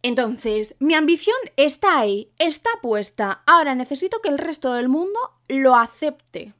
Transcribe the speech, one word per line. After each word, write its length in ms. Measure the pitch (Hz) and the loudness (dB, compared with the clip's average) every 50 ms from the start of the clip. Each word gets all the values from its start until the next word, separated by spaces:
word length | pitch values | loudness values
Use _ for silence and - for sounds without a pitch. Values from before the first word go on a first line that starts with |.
| - | -2
Entonces, 720 | 247 240 247 247 214 247 - - 220 214 214 214 - - | -2 0 0 -2 -2 -4 -4 -4 -4 -2 -2 -4 -6 -6
mi 160 | _ 269 302 320 | _ 0 2 2
ambición 420 | 311 311 294 339 311 - 415 466 523 480 - _ | 4 4 2 2 2 2 -2 -2 -2 -4 -6 _
está 400 | - 285 302 294 - - 392 339 | 2 2 2 2 0 2 2 4
ahí, 340 | 285 220 208 196 202 220 _ _ | 4 2 0 0 -4 -6 _ _
está 320 | _ 320 339 302 - _ 453 466 453 | _ -6 -6 -6 -2 _ -4 -4 -2
puesta. 640 | - 233 214 208 202 - _ - 214 196 190 - _ | -2 -2 -2 -2 -4 -6 _ -6 -4 -4 -4 -2 _
Ahora 260 | - 339 339 311 285 262 | 6 6 6 6 2 -2
necesito 480 | 254 254 - 285 269 359 370 453 440 | -4 -4 -6 -6 -6 -4 -6 -6 -4
que 80 | 440 381 | -4 -2
el 80 | 285 | -4
resto 340 | 277 - 330 302 - - 254 247 | -2 -4 -6 -8 -6 -4 -4 -2
del 140 | 240 247 | -2 0
mundo 320 | 254 262 320 349 381 403 466 508 - _ _ _ | 0 0 0 -2 -4 -4 -6 -6 -8 _ _ _
lo 280 | - 269 269 269 262 254 | -6 -4 2 4 6 6
acepte. 800 | 240 233 233 - - 302 302 294 _ _ _ - 175 - 208 202 | 4 4 0 -4 -4 -4 -4 -4 _ _ _ -16 -16 -16 -16 -20